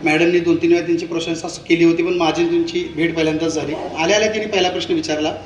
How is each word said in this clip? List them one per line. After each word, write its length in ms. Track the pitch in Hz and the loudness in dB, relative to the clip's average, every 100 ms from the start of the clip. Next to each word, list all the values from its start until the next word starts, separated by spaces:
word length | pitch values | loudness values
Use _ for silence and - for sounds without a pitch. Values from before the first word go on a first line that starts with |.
मॅडमनी 360 | 160 156 170 175 | 2 2 4 2
दोन 160 | 170 160 | 2 2
तीन 160 | 170 | 4
वेळा 140 | 170 160 | 2 2
त्यांची 200 | 165 165 | -2 -2
प्रशंसा 420 | 165 160 160 170 | -6 -4 -6 -6
केली 360 | - - 170 | -12 -2 4
होती, 200 | 170 165 | 4 4
पण 100 | 170 180 | 0 0
माझी 280 | 160 165 170 | 0 2 0
तुमची 480 | 170 170 175 170 - | 0 0 -2 -4 -2
भेट 200 | 165 165 | -2 0
पहिल्यांदाच 360 | 156 156 160 | 0 0 -2
झाली. 220 | 151 139 | -2 -4
आल्या 420 | 160 - 151 165 208 | -6 -8 -4 0 2
आल्या 140 | 214 | 2
त्यांनी 160 | 214 214 | -2 -2
पहिला 240 | 196 180 | 0 0
प्रश्न 240 | 175 165 | -2 -2
विचारला 380 | 165 151 151 156 160 | -2 -2 -2 -2 -4